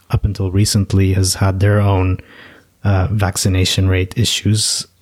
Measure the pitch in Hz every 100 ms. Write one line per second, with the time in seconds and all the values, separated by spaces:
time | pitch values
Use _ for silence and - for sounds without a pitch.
0 | - - 107 98 95 95 104 104 92 98
1 | 95 92 92 - 98 95 101 104 101 95
2 | 92 92 - - - - _ _ 104 95
3 | 90 107 92 - 101 92 92 - 95 92
4 | 92 - 98 - 101 107 - - - _